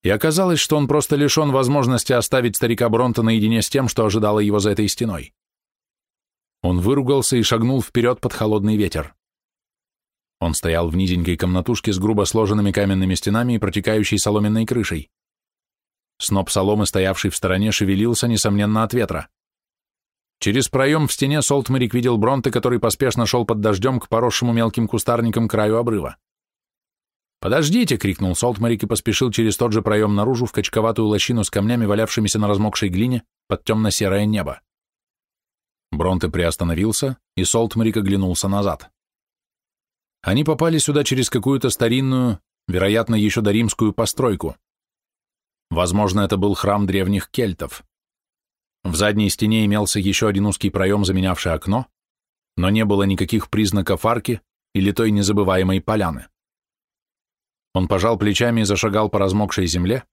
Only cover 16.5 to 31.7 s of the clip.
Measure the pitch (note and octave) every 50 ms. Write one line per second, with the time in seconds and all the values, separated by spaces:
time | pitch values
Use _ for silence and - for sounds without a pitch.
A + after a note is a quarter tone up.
16.5 | - G2+ F#2+ G2 G#2 G#2+ G#2 - - G2 F#2+ F#2+ F#2+ - - G2+ - - - F#2+
17.5 | F#2 F#2 G#2 A2 G2+ - G#2 F#2+ G2 F#2+ G#2+ A#2 A#2 - - A#2+ A2+ G2+ - A2
18.5 | G2+ G2+ G#2 G#2 G#2+ G#2+ A2+ A2 - B2 A2 F#2+ - D#2 D2+ - _ _ _ _
19.5 | _ _ _ _ _ _ _ _ _ _ _ _ _ _ _ _ _ _ - G2
20.5 | G2+ C3 C3+ - - C3+ C3+ C#3 D3+ D#3+ D3+ C3 - - C#3 C3+ D3 D3+ C3+ -
21.5 | C#3+ C#3+ B2+ A2 B2+ C3+ A#2 A2+ G#2 B2 A#2+ B2+ A#2+ A2 G#2 A#2+ C3+ C3+ A#2 C3
22.5 | A2 B2 - B2 B2 A#2 - A2+ G2+ - C#3 B2+ A2 - A#2 G#2+ - B2 A#2 -
23.5 | A#2 G#2+ G#2 A2 G#2 F#2 G2 C3 C3 A#2+ - - - A2+ A#2+ A#2+ - - B2 B2
24.5 | A#2 A#2 A#2 A2+ - - A#2 G#2+ - A2 - - A#2+ A#2 A2+ A#2 G#2+ A#2 A#2 G#2+
25.5 | - A2 G#2+ G#2+ A2 A2+ A#2+ A#2+ A2 G2+ D#2 B1+ - _ _ _ _ _ _ _
26.5 | _ _ _ _ _ _ _ _ _ _ _ _ _ _ _ _ _ _ - F#2+
27.5 | A2+ D3+ D#3+ D3 F3 B3 B3 E3 B2 G#2 - G2 F#2 - G2 F#2 F2+ - - B2
28.5 | A#2+ G2 A2+ A#2 A#2 G2+ - G#2 A#2 G2+ - A#2 G#2 - C3+ B2 G#2 - A#2 A2
29.5 | G2 - A#2+ A#2+ G#2 A2+ G2 - G#2+ G#2+ G#2+ G#2 G#2 G2+ G#2 B2 C3 A#2 B2 A2
30.5 | - - G#2 - - A2 G#2+ A2+ A2 - A2+ G#2+ G#2+ G2 - - B2 A#2 G2+ -
31.5 | - G#2 G2 G#2+